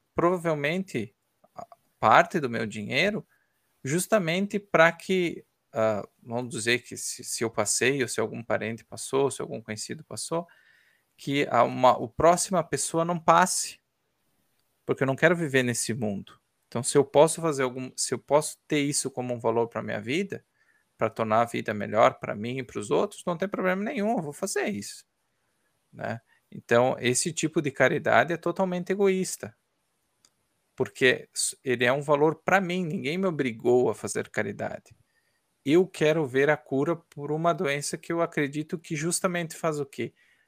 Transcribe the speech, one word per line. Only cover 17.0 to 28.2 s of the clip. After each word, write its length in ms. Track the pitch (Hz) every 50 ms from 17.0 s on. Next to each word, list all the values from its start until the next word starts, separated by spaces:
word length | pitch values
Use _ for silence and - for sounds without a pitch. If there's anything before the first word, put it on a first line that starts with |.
| 135
posso 380 | - - 143 156 160 - -
fazer 220 | 165 165 143 135 131
algum, 280 | 127 123 131 127 127 -
se 160 | - - - 127
eu 60 | 117
posso 380 | _ - 143 151 151 - - _ _
ter 140 | - 156 147
isso 320 | 143 143 143 - - 135
como 220 | - - 120 123 123
um 60 | 117
valor 280 | 117 117 113 117 117
pra 160 | 117 - 113 117
minha 160 | 113 117 107
vida, 460 | 104 113 135 175 202 - - - _ _ _ _ _ _ _ _ _ _ _
pra 120 | - 117 110
tornar 320 | - - 113 110 107 113
a 40 | 120
vida 280 | 117 - 120 117 - 107
melhor 400 | 104 104 110 104 107 123 131 127
pra 200 | - - - -
mim 260 | 101 107 120 127 135
e 40 | 123
pros 260 | - - 110 104 104
outros, 320 | 143 165 - 202 - - -
não 120 | 185 170
tem 120 | 156 190 196
problema 340 | - - 185 185 185 190 202
nenhum, 280 | 233 302 226 202 214
eu 100 | 233 -
vou 100 | 160 147
fazer 380 | 147 - 196 196 - 403 370 226
isso, 360 | 196 202 208 - - - - _ _ _ _ _ _ _ _ _ _ _ _ _ _ _ _ _
né? 300 | - 120 107 113 113 117 _ _ _ _ _ _
Então, 460 | - - - - 117 117 123 131 -
esse 360 | - - 117 127 - - 175 156
tipo 280 | - - 156 - 170
de 100 | 147 143
caridade 600 | - - 135 127 - - - 113 113 113